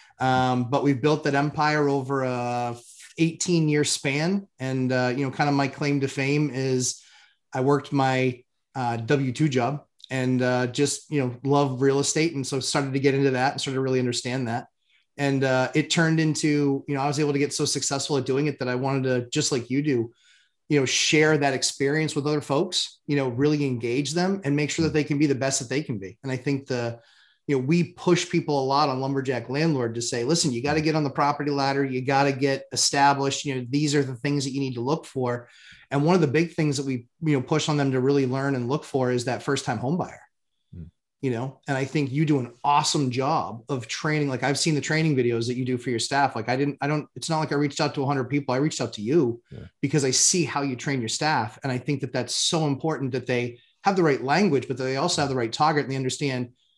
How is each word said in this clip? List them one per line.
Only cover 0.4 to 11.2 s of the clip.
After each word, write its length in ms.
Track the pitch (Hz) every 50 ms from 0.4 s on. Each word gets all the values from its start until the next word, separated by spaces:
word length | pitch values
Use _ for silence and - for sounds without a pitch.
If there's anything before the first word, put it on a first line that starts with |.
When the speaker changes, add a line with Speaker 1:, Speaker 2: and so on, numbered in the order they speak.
| 127 127 127 123 123 117
Speaker 1:
but 140 | 143 131 -
we've 180 | 143 139 117
built 220 | 131 151 151 147 -
that 120 | 151 139
empire 520 | 139 143 151 - 156 151 151 151 151 147
over 360 | 143 139 139 131 131 139 135 131
a 520 | 127 127 123 123 120 120 120 120 120 117 117 - - - - - - -
eighteen-year 680 | - 165 165 165 - - 185 175 165 160 151 147 147 143
span. 640 | - - - - 143 135 147 156 175 196 202 196 - _ -
And, 320 | 131 131 135 131 127 127
uh, 220 | 131 127 127 123 123
you 80 | 135 143
know, 60 | 131
kind 180 | - - 151 143
of 60 | 143
my 140 | 139 139 135
claim 320 | - - 151 143 143 139
to 60 | 135 131
fame 420 | - 143 135 139 147 151 151 143 120
is 480 | 131 135 131 131 127 127 - - - - - - - - _ _ _ _ _ -
I 80 | 131
worked 320 | 131 139 143 139 135 - 143
my, 500 | 139 135 131 131 131 127 131 123 - - _ _ _ _ _ -
uh, 220 | 135 123 120 117
W 340 | 113 113 110 147 135 139 127
two 160 | 120 - 156
job 380 | 151 123 127 120 127 147 143 - _ _ _ - -
and, 320 | 131 131 127 127 127 123
uh, 260 | 127 123 127 123 127
just, 420 | 123 117 - 143 139 - - - -
you 120 | 156 143